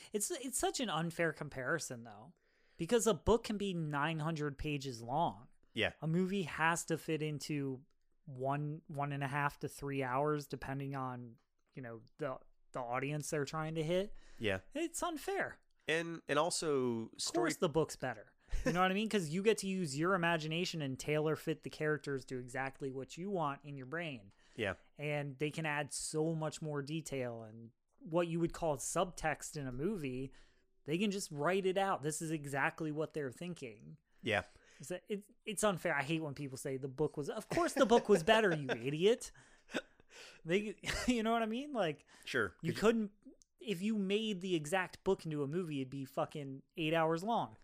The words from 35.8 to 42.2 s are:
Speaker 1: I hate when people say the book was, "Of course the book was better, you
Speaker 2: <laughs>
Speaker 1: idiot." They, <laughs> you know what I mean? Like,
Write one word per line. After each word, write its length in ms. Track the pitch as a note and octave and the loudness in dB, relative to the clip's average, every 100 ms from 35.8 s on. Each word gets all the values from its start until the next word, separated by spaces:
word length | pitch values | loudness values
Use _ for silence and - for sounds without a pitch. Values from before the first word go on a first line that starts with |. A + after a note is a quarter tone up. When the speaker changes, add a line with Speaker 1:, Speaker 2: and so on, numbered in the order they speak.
| F3 C#3+ | 0 0
Speaker 1:
I 60 | |
hate 200 | C#3 D#3+ | 0 0
when 120 | D#3 | -2
people 220 | C3+ C#3+ B2+ | -6 -8 -6
say 180 | D3 C3+ | -4 -4
the 120 | C3+ | -4
book 280 | C3 D3+ - | 0 0 0
was, 120 | C#3+ | -6
"Of 200 | A3 - | -6 -2
course 220 | - E4+ | 2 2
the 120 | C4+ A#3 | 6 8
book 220 | A#3 A#3 | 8 8
was 140 | G3 | 6
better, 280 | D#3+ A3 G#3 | 8 6 6
you 140 | D#3 C3+ | 4 0
Speaker 2:
<laughs> 160 | A2+ | -2
Speaker 1:
idiot." 460 | B2 D3+ F#3+ B3+ - - - - - - - _ - - - - | -2 4 6 6 0 -16 -20 -20 -8 -8 -8 _ -20 -20 -20 -12
They, 300 | D#3+ F#3 G#3+ - - | 0 0 0 -4 -4
<laughs> 140 | - - | 0 2
you 160 | A#3+ | 4
know 100 | A3 | 4
what 100 | A#3 | 2
I 40 | A3 | 2
mean? 260 | A#3 D4 | -2 -2
Like, 320 | B3+ E3+ C3+ - - | 0 0 0 -8 -18